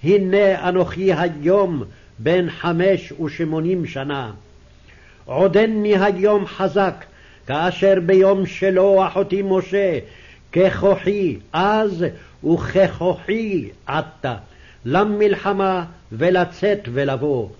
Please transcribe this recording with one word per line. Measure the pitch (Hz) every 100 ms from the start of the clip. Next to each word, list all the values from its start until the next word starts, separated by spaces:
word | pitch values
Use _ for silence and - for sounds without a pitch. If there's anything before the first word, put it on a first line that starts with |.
הנה | 143 202 185 196 202 180 180
אנוכי | 180 175 170 190
היום | 160 175 151 151 196 190 156 104 - - -
בן | 113 180 175
חמש | - 180 170 190 190 -
ושמונים | - 156 151 165 160 165 185 156
שנה. | 139 135 143 117 98 - - - - - - - -
עודני | - 131 190 196 220 220 208 196
היום | 202 185 202 208 196
חזק, | - 190 147 190 - - - - - -
כאשר | 143 175 175 196 196 170
ביום | 190 190 196 185
שלוח | - 190 185 196 196 185 185
אותי | 196 202
משה, | 196 190 180 196 196 147 - - - - -
ככוחי | 170 190 - 190 190 - 202 185 101 -
אז | 160 196 214 214 175 170 - - -
וככוחי | 147 165 - 180 190 - 170 180 - 220 220 185 104 - -
עתה, | 143 156 - 135 110 - - - -
למלחמה | 117 160 208 208 208 196 196 196 190 185 170 - -
ולצאת | 110 165 180 175 - 202 202 160
ולבוא. | 120 139 131 147 135 98 -